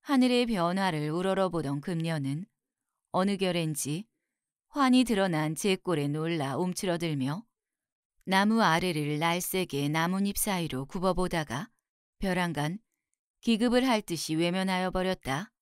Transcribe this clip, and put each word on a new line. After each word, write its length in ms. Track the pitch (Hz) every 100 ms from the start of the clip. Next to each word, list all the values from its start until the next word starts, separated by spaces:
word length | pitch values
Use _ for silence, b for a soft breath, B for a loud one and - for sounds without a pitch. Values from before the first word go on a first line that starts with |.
하늘의 460 | - 277 254 247 240
변화를 640 | 208 170 190 190 156 151
우러러보던 680 | 165 190 190 185 170 139 143
금녀는 640 | 170 170 165 160 135 147 196 _ _ _ _ _ _
어느 260 | 180 190 196
결엔지 720 | 185 170 160 151 135 156 - _ _ _ _ _ _
환히 340 | 294 262 254
드러난 520 | 247 202 196 156 156
제꼴에 520 | 156 208 185 - 156 143
놀라 500 | 151 165 170 139 131
움츠러들며 880 | 180 175 190 170 170 147 131 165 - _ _ _ _ _ _ _
나무 360 | - 190 208 226
아래를 580 | 190 165 180 160 147 151
날쌔게 720 | 165 175 - 185 180 139 143
나뭇잎 480 | 160 165 190 202 -
사이로 480 | 220 185 160 127
굽어보다가 840 | 139 190 185 180 175 - 147 120 208 _ _ _ _ _
벼랑간 600 | 202 180 175 147 151 190 _ _ _ _ _ _
기급을 460 | - 220 240 247 262
할 140 | 220
듯이 340 | - 165 -
외면하여 560 | 156 175 185 190 185 185
버렸다. 600 | 185 185 185 - 139 220 _